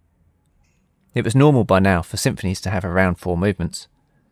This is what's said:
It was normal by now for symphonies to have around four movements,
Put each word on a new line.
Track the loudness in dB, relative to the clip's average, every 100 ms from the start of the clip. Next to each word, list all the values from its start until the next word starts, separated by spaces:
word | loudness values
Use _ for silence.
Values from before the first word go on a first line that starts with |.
| _ _ _ _ _ _ _ _ _ _ _ -4
It |
was | 0
normal | 4 4 4
by | 2 2
now | 2 0
for | -2 -4
symphonies | -4 -4 -6 -6
to | -6
have | -6 -2
around | 0 0 0
four | -4 -2
movements, | -2 -2 -6 -8 -20 _ _ _ _